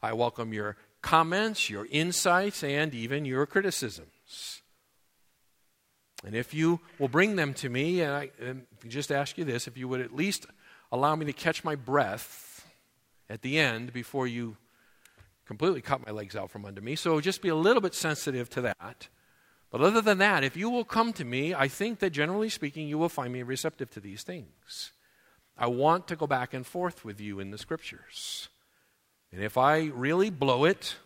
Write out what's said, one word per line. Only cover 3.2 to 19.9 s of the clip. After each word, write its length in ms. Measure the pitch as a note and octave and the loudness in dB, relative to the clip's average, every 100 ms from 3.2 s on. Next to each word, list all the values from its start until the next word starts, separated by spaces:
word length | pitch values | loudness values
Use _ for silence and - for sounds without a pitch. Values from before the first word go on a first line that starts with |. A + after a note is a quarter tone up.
your 220 | D3 B2+ D3 | -2 0 2
criticisms. 1160 | F#3+ G3 - B2 F#2 D#2+ _ _ - - - _ _ _ _ _ _ _ _ _ _ _ _ _ _ _ - - | 2 0 -2 -6 -8 -18 _ _ -16 -14 -14 _ _ _ _ _ _ _ _ _ _ _ _ _ _ _ -18 -6
And 100 | G#2+ | -6
if 180 | B2 | -4
you 280 | D3+ D#3+ E3+ - - | 0 2 2 -2 -2
will 80 | C#3 | 2
bring 300 | C#3+ G3+ G3+ | 4 4 4
them 160 | D3 C3+ | 0 -2
to 140 | C3+ | -2
me, 320 | B2 D3+ F3+ | 0 2 2
and 100 | D#3 | 2
I, 180 | C#3+ C#3+ - | 0 -4 -10
and 260 | B2 C3 B2 - A#2 | -10 -10 -14 -20 -10
just 240 | B2 C#3+ | -8 -2
ask 260 | C#3 C#3 - | 0 0 -4
you 80 | D#3+ | -2
this, 220 | A#2+ - | -2 -4
if 100 | A#2+ | -8
you 100 | B2+ | -4
would 140 | B2+ | -4
at 120 | A#2+ | -4
least 320 | B2+ F#3 G3 - - - - _ | -2 0 0 -8 -20 -20 -20 _
allow 240 | A#2+ C#3+ D#3 | 2 4 2
me 100 | D3 | 0
to 80 | |
catch 300 | - E3+ D#3+ | -2 -2 0
my 120 | E3 D3 | -2 -4
breath 920 | A#2 C#3+ A2+ G#2+ - - - - - _ _ _ _ _ _ | 2 4 4 0 -8 -16 -18 -20 -20 _ _ _ _ _ _
at 120 | A2 | -8
the 180 | C3 D3 | -2 2
end 340 | D3 A2+ B2 | 2 0 -6
before 320 | B2 A#2 C#3 B2+ | -10 -6 -2 -2
you 280 | A#2 A#2 G#2+ _ _ _ _ _ _ - _ _ | -2 -6 -10 _ _ _ _ _ _ -20 _ _
completely 360 | G#2+ D#3+ D#3+ | -2 0 0
cut 240 | - C3+ A#2 | 0 -2 -2
my 60 | |
legs 240 | G#2+ G2+ A2 | -8 -6 -8
out 140 | G2 | -8
from 160 | G#2+ G2+ | -10 -12
under 160 | G2 | -10
me. 140 | G#2+ D3 | -6 -4
So 240 | F3 D#3 | 2 2
just 220 | D3+ F#3+ | 2 -2
be 80 | F#3+ | 0
a 60 | D#3+ | 2
little 260 | E3+ B3 | 4 4
bit 120 | G3 | 2
sensitive 560 | - E3 D3+ - B2+ A#2+ | -2 -2 -2 -2 -4 -4
to 100 | - | -2
that. 460 | A#2+ G2 F#2+ - - _ _ _ _ _ _ | -2 -4 -10 -16 -20 _ _ _ _ _ _
But 120 | A2 | 4
other 200 | D#3 | 6